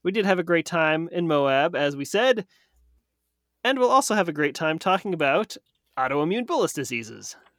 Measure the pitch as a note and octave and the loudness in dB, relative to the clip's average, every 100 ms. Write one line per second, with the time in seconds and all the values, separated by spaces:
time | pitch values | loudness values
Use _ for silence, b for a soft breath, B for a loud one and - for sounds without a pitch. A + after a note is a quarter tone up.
0 | F3+ G#3+ G3 F3+ E3+ E3+ - E3+ D#3 D#3+ | -4 0 2 0 2 0 0 0 0 0
1 | E3 F3 E3 D3 C#3 C3+ E3 D#3 C#3+ C#3+ | -2 -4 0 2 2 2 2 2 0 -2
2 | C#3 G3 C4 A3 - _ _ _ _ _ | -2 0 2 2 -2 _ _ _ _ _
3 | _ _ _ _ _ _ B3 C4+ B3 B3+ | _ _ _ _ _ _ -2 2 4 4
4 | - G#3+ E3+ D3 D3 - D#3+ D#3+ F#3+ F#3 | 2 0 0 0 -2 0 -2 -2 0 0
5 | G3+ E3 C#3 D#3+ A3 - _ _ _ - | 0 0 2 2 -2 -8 _ _ _ -4
6 | C3 C#3+ D#3 A3+ A#3+ D#4+ F3+ D3+ B2+ A#2+ | -2 0 0 -2 -2 0 0 -2 -6 -8
7 | A2 G#2+ G2+ - _ | -10 -14 -16 -18 _